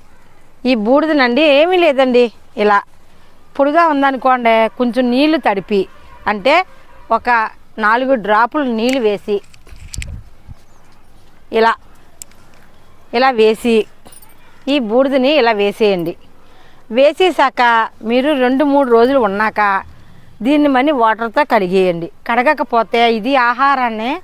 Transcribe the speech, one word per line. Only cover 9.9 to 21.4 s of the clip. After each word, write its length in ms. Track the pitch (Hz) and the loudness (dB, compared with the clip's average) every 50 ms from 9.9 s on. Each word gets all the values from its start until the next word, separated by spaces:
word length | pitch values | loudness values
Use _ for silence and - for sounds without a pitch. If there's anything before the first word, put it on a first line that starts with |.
| - - - - - - - - - - - - - - - - - - - - - - - - - - - - - - - - - 226 | -12 -12 -12 -12 -14 -16 -18 -20 -20 -20 -20 -20 -20 -20 -20 -20 -20 -20 -20 -20 -20 -20 -20 -20 -20 -20 -20 -20 -20 -20 -14 -6 -2 0
ఇలా, 160 | 220 226 220 - - - - - - - - - - - - - - - - - - - - - - - - - - - - 240 | 0 0 0 -2 -8 -20 -20 -20 -20 -20 -20 -20 -20 -20 -20 -20 -20 -20 -20 -20 -20 -20 -20 -20 -20 -20 -20 -20 -14 -6 -2 0
ఇలా 120 | 254 269 262 220 | 0 0 2 2
వేసి, 340 | 220 214 220 - - 240 226 220 208 - - - - - - - - - - - - - - - - - 277 | 2 2 2 0 0 0 0 0 0 -2 -6 -20 -20 -20 -20 -20 -20 -20 -20 -20 -20 -20 -20 -12 -6 -2 -2
ఈ 20 | 294 240 202 | -2 -2 0
బూడిదని 420 | 214 247 269 277 262 277 254 262 311 302 | 0 0 2 2 0 0 0 2 2 2
ఇలా 120 | 233 233 226 202 | 2 2 0 0
వేసేయండి. 540 | 202 202 202 - 226 208 196 180 170 156 180 - - - - - - - - - - - - - - - 220 233 | 0 -2 -2 0 0 0 0 0 -2 -6 -8 -12 -16 -20 -20 -20 -20 -20 -20 -20 -20 -20 -20 -20 -16 -6 0 2
వేసేసాక 640 | 269 294 320 - 370 370 285 - 294 262 - - 247 240 233 226 226 - - - - 220 | 2 2 2 2 0 0 2 2 0 0 0 0 0 2 2 2 0 -2 -6 -10 -6 -4
మీరు 200 | 233 247 226 294 311 269 254 | -2 0 0 0 0 0 0
రెండు 200 | 247 262 262 302 285 | 0 0 0 0 2
మూడు 180 | 277 285 285 247 233 | 2 2 2 2 4
రోజులు 240 | 226 233 254 277 269 233 202 | 4 4 4 2 2 0 0
ఉన్నాక 340 | 190 202 214 220 208 - 208 202 196 190 - - - - - - - - - - - - - | -2 -2 -4 -2 -2 -2 0 0 -2 -2 -6 -10 -18 -20 -20 -20 -20 -20 -20 -20 -14 -8 -4
దీన్ని 260 | 247 294 302 294 285 269 | 0 0 2 2 2 0
మళ్ళీ 200 | 247 254 302 311 262 | 0 0 0 0 0
వాటర్తో 420 | 233 220 220 202 233 233 - 294 | 0 0 0 -2 -4 -4 -2 -2